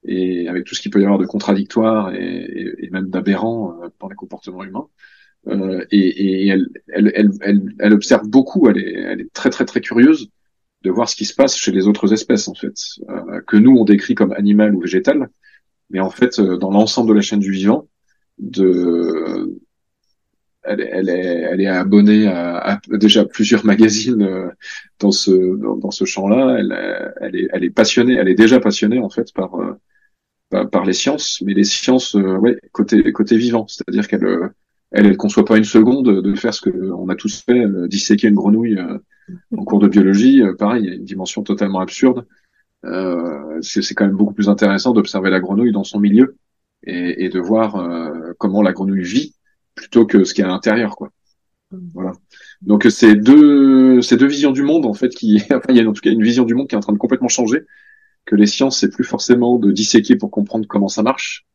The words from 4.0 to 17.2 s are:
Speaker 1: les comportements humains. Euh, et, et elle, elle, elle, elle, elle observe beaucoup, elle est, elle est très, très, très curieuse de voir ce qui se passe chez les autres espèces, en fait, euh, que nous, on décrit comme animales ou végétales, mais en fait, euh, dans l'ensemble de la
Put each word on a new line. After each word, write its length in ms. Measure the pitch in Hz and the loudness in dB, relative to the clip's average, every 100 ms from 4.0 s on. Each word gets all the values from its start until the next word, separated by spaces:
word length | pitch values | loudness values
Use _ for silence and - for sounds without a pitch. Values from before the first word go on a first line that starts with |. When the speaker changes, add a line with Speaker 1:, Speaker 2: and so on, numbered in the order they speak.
| 98 | -20
Speaker 1:
les 60 | |
comportements 480 | 101 95 - - 92 | -18 -18 -18 -18 -16
humains. 260 | 98 98 151 _ _ _ _ _ - | -14 -14 -16 _ _ _ _ _ -8
Euh, 380 | 101 95 92 92 | -6 -4 -6 0
et, 180 | 104 92 - 98 95 | 2 2 0 -2 0
et 40 | 98 | 0
elle, 180 | 95 90 - _ | 0 -2 -8 _
elle, 240 | 90 104 | 0 0
elle, 160 | 95 104 98 | 4 0 0
elle, 220 | 101 101 95 - | 0 0 -2 -2
elle 140 | 104 | 2
observe 340 | 104 - 117 107 | 2 4 0 4
beaucoup, 400 | 123 131 196 135 | 2 2 2 2
elle 80 | 101 | 2
est, 140 | 95 | -2
elle 260 | 92 90 95 | -8 -8 -10
est 100 | - | -10
très, 160 | - 131 | -4 -4
très, 160 | - | -2
très 160 | 123 - | -4 -4
curieuse 480 | - 113 127 156 110 _ _ _ _ _ | -2 4 6 4 -2 _ _ _ _ _
de 80 | 95 | -4
voir 180 | 92 117 | -2 -2
ce 80 | - | -4
qui 80 | |
se 100 | 104 | -8
passe 220 | - 139 - | -4 -4 -2
chez 160 | - | -2
les 140 | 95 95 | 0 0
autres 240 | 104 101 | 0 0
espèces, 340 | 107 - 107 101 | -2 -2 -4 -4
en 60 | |
fait, 200 | - 104 - - - - | -10 -12 -12 -16 -16 -14
euh, 320 | 90 - 87 - | -14 -12 -14 0
que 100 | 107 | 4
nous, 180 | 120 | 6
on 100 | 131 | 6
décrit 300 | 107 101 - | 6 2 2
comme 180 | 113 101 | -2 0
animales 420 | - 101 104 107 | 0 2 4 2
ou 60 | 101 | 0
végétales, 500 | 87 92 92 - 131 _ _ _ _ _ _ | -2 -2 0 0 -2 _ _ _ _ _ _
mais 120 | 92 | -6
en 100 | 95 | -6
fait, 280 | - 127 117 | -2 -2 0
euh, 180 | 98 92 | -2 -2
dans 120 | 95 | 0
l'ensemble 380 | 101 107 - 113 | 2 2 0 2
de 60 | |
la 80 | 107 | 2